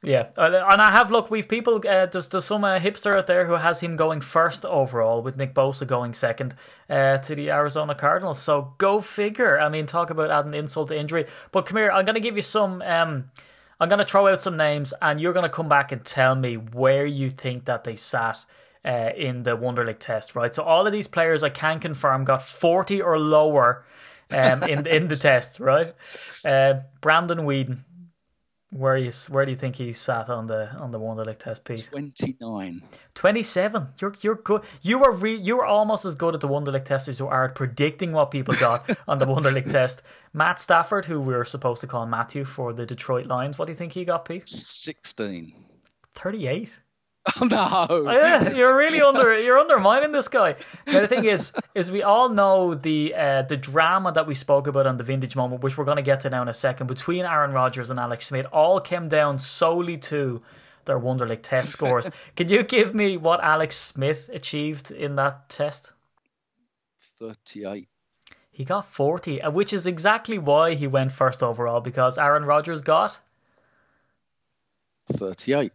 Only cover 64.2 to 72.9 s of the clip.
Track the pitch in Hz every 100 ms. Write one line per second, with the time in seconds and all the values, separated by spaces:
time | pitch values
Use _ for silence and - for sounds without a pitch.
64.2 | - - - 151 151 151 - - 147 139
65.2 | 139 135 _ - 147 - - _ _ _
66.2 | _ _ _ _ _ _ _ _ _ _
67.2 | 113 107 - 104 101 101 92 _ _ _
68.2 | - _ _ - 135 196 190 - 139 180
69.2 | 175 139 156 156 202 202 175 170 180 220
70.2 | 220 214 143 147 165 156 143 135 131 131
71.2 | 131 123 123 117 120 120 120 123 127 127
72.2 | 143 147 147 147 156 160 143